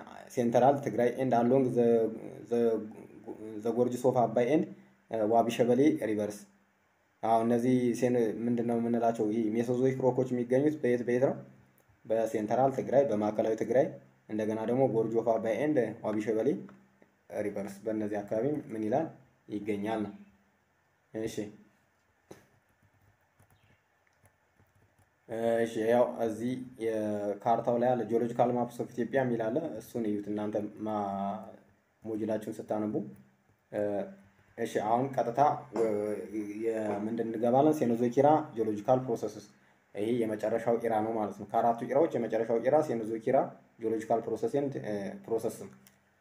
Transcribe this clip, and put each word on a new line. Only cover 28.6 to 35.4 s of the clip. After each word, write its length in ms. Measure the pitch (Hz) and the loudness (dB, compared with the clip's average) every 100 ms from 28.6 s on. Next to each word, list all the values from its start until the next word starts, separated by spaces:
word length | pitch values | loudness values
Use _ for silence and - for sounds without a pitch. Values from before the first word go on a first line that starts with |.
| 120 - | -2 -4
ኦፍ 120 | 113 | -8
ኢትዮጵያ 280 | - 113 135 | -4 -2 0
የሚል 240 | 123 113 | 0 0
አለ። 140 | 110 135 156 110 | -2 -2 -4 -10
እሱን 280 | - 123 | -10 -6
እዩት 220 | 110 104 104 | -4 -4 -4
እናንተ 280 | 104 107 107 104 - | -4 -2 -4 -4 -6
ማ-፣ 600 | 107 104 101 98 98 107 110 101 _ _ _ _ | -4 -2 -2 -4 -4 -6 -10 -20 _ _ _ _
ሞጁላችሁን 540 | 110 107 107 107 113 110 | -10 -6 -4 -4 -6 -10
ስታነቡ። 380 | - 107 107 139 - - - _ _ _ _ | -6 -4 -2 -4 -6 -12 -20 _ _ _ _
እ፣ 80 | 107 104 101 95 - - _ _ - | -4 -2 -2 -6 -10 -20 _ _ -8
እሺ፣ 140 | 113 160 | -4 -2
አሁን 240 | 110 120 135 | 0 0 0
ቀጥታ 300 | - 117 120 | -2 -2 2